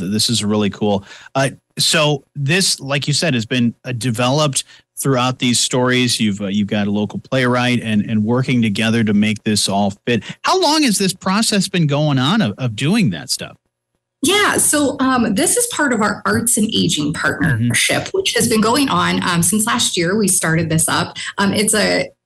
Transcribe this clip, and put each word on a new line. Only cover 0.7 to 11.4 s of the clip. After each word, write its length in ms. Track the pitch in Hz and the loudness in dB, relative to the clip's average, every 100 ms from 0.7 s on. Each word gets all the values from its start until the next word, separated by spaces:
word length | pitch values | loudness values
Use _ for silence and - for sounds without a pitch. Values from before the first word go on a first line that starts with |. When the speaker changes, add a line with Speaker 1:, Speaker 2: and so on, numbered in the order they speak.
Speaker 1:
cool. 340 | - 104 98 - - - 135 | -2 -2 -2 -4 -18 -6 -2
Uh, 160 | 135 - _ - | -2 -4 _ -4
so 460 | - 165 151 143 - 147 | 0 2 2 0 -4 -6
this, 440 | 139 185 185 - | 0 0 0 -2
like 280 | 135 143 139 | -4 -4 -2
you 60 | |
said, 220 | 139 170 123 | 0 0 0
has 100 | 110 | 0
been, 280 | 127 120 - 127 | 0 0 0 -8
uh, 60 | |
developed 680 | 123 123 110 123 147 151 131 - - _ - | -4 -4 0 0 2 0 -2 -8 -14 _ -6
throughout 420 | 143 127 127 123 | 0 2 0 0
these 200 | 127 117 | 0 0
stories. 600 | - 127 123 123 123 - | 0 0 2 2 0 0
You've, 220 | 110 95 | -2 -2
uh, 60 | 101 | -2
you've 200 | 104 101 | -2 0
got 200 | 104 104 | 0 0
a 40 | |
local 280 | 104 104 101 | -2 -2 -6
playwright 600 | - 131 127 123 123 120 | -4 0 0 2 0 0
and, 260 | 113 107 135 | 0 0 0
and 160 | 110 | 0
working 380 | 107 123 131 123 | 2 0 2 2
together 420 | 113 101 113 117 | 2 0 0 2
to 100 | 107 | 2
make 300 | 104 107 104 | 2 2 0
this 260 | 110 104 - | -2 -2 0
all 220 | 98 101 - - | 0 -2 -2 -2
fit. 180 | 117 - - | -2 -4 -6
How 160 | - 370 | 0 2
long 220 | 320 311 | 2 2
has 140 | 277 196 | 2 2
this 160 | 190 | -2
process 540 | - 185 196 | -2 -2 0